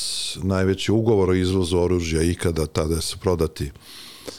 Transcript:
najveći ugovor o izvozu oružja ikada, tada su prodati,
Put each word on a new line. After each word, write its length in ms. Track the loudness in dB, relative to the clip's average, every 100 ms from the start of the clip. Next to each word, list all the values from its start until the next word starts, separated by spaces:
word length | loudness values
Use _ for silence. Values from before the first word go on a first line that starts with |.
| -4 -6 -6 -4
najveći 500 | -2 2 2 0 2
ugovor 380 | 2 4 4 4
o 40 |
izvozu 440 | 2 2 2 2 2
oružja 440 | 2 2 0 0
ikada, 440 | 0 0 0 0 -2
tada 340 | 0 0 -2
su 180 | -4 -4
prodati, 540 | 0 0 0 -4 -10 -10 -20 -20 -20 -18 -16